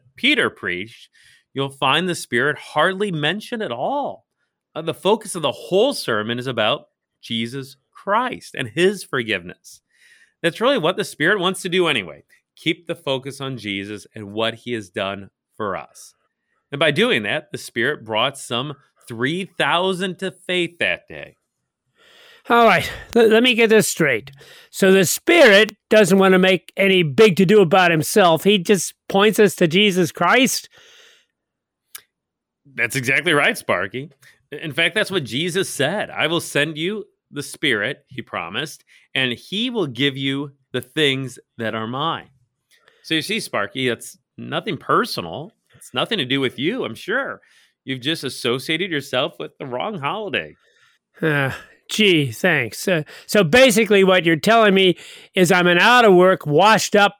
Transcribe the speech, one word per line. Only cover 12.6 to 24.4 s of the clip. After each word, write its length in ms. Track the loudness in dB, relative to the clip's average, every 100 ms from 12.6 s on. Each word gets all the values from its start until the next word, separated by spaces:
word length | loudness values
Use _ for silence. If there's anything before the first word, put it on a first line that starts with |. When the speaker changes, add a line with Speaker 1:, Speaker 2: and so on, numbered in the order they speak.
| -6 -6 -8
Speaker 1:
the 80 |
focus 460 | -10 -6 -6 -8 -12
on 180 | -10 -10
Jesus 480 | -8 -8 -8 -12 -16
and 180 | -16 -12
what 220 | -6 -6
he 180 | -6 -10
has 180 | -10 -10
done 400 | -8 -6 -8 -14 _ _
for 220 | -10 -8 -8
us. 380 | -10 -20 -20 _ _ _ _ _ _
And 80 | -4
by 120 | -2
doing 320 | 0 0 0
that, 300 | -2 -6 -8
the 60 | -14
Spirit 460 | -10 -4 -4 -4
brought 340 | -4 -2 -2 -4
some 360 | -8 -6 -8 -12 _ _ -14
three 380 | -6 -4 -4
thousand 760 | -8 -4 -2 0 -2 -4 -6 -8
to 120 | -10
faith 480 | -10 -6 -4 -4 -4
that 280 | -4 -4 -8
day. 280 | -18 -18 _ _ _ _ _ _ _ _ _ _ _ 0
Speaker 2:
All 160 | 4
right, 260 | 6 4 0 -10 -2
l-, 140 | 2 4
let 140 | 4
me 120 | 4
get 140 | 2 4
this 180 | 4 4
straight. 460 | 0 0 -2 -6 -20